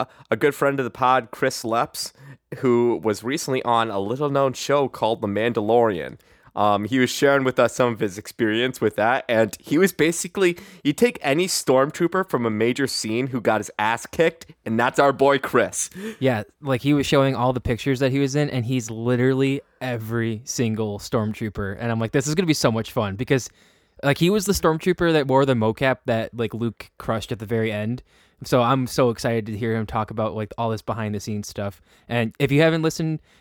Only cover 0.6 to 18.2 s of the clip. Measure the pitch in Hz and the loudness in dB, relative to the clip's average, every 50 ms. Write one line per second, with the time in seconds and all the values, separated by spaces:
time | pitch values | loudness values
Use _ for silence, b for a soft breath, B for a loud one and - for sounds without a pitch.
0.6 | 147 139 139 135 127 117 - - 131 127 131 131 117 - - - 135 131 - - | 0 0 0 0 -4 -4 -2 0 2 4 4 4 2 -2 -4 -2 -2 -2 -2 -4
1.6 | - 110 113 117 143 - - - - - B B 135 139 131 B _ - 131 - | -4 -2 0 0 -2 -2 -6 -10 -10 -10 B B -20 -20 -20 B _ -18 -8 -2
2.6 | - 123 120 120 120 120 117 80 80 110 104 98 107 123 143 165 - 147 131 127 | 2 2 4 4 4 2 0 0 -2 -2 -2 -2 -4 -6 -6 -6 -4 -4 -4 -2
3.6 | - 120 117 113 113 113 101 98 98 104 123 135 147 143 139 139 139 131 120 - | 0 2 2 2 2 0 -2 -4 -4 -4 -4 -2 -2 0 0 2 0 0 -2 -4
4.6 | - - 139 147 139 120 - - 117 110 113 104 110 101 101 104 113 120 113 117 | -2 0 0 0 0 -2 -2 -2 -2 -2 0 -2 -2 -4 -2 0 0 0 0 -2
5.6 | 104 107 117 120 117 110 95 80 69 65 - b b b b b b b - 101 | 0 2 4 4 4 2 0 -2 -6 -10 -12 b b b b b b b -2 0
6.6 | 101 104 101 101 104 101 131 131 127 120 - - 147 139 139 139 131 131 - - | 2 2 2 2 0 0 2 2 2 0 0 2 4 4 4 4 2 2 2 2
7.6 | 123 113 - - 127 120 117 104 113 101 90 107 - - - - 117 107 107 113 | 2 2 2 2 0 0 0 -2 -4 -4 -4 -8 -14 -10 -4 0 0 2 2 2
8.6 | 123 131 127 - 123 107 - - 104 117 131 135 - - 117 110 113 101 - - | 0 -2 -2 0 -2 0 0 2 2 2 2 0 0 0 2 2 2 2 -2 -8
9.6 | - - 139 160 190 175 - - 156 165 170 - - 175 - 208 190 175 170 B | -6 0 2 4 2 2 2 2 0 0 0 -2 -6 -6 -2 0 2 2 0 B
10.6 | B B B B - 143 147 - 240 240 - - - 143 139 170 185 180 - - | B B B B -4 -2 2 2 2 2 2 0 -2 0 0 0 0 0 -2 -2
11.6 | - - 127 131 135 151 - - 175 165 - 185 185 - - 127 117 113 107 107 | 2 2 4 4 4 2 0 -2 -2 0 0 -2 -2 -2 -2 0 0 0 0 2
12.6 | 113 120 123 - 139 120 - - - 110 110 120 135 131 - - 101 117 110 107 | 2 0 2 0 -2 -2 -2 -4 -4 -2 -2 -2 -2 -2 -4 -2 0 0 0 0
13.6 | 101 - - - 107 110 117 117 - - - - 160 175 - - - - - _ | -2 -4 -4 -2 0 0 -2 -2 -6 -4 0 0 0 0 0 -4 -12 -20 -20 _
14.6 | - 113 113 117 120 131 - - 143 139 131 110 135 139 139 135 - - - 123 | -8 -2 0 2 2 2 4 4 4 4 4 4 4 4 4 2 0 2 2 2
15.6 | 104 92 - - - - B 92 101 113 107 B 127 131 117 107 104 - _ _ | 2 2 -2 -6 -8 -8 B -12 -12 -12 -6 B 0 0 0 -2 -4 -8 _ _
16.6 | 147 139 131 117 - 139 147 143 131 - 156 139 135 135 131 107 123 131 123 123 | -4 -4 -2 0 0 2 2 2 2 2 4 4 4 4 2 0 0 0 0 0
17.6 | - - 120 - - 139 131 120 139 127 131 139 | -2 -4 -4 -2 -2 -2 0 0 0 0 2 0